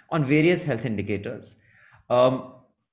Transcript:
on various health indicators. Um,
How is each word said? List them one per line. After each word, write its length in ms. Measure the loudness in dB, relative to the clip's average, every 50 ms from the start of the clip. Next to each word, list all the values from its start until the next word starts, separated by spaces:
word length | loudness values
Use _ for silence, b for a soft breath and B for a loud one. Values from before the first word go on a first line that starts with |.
| b b
on 120 | -2 -2 0
various 380 | 2 2 4 4 4 2 0
health 240 | -2 -4 -4 -4 -4
indicators. 680 | -4 -4 -4 -4 -4 -6 -6 -6 -10 -12 -12 -16 -20 -20 b b b b b b b b b b 0
Um, 420 | 4 4 4 4 2 0 -6 -12 -20 -20 _ _ _ _ _ _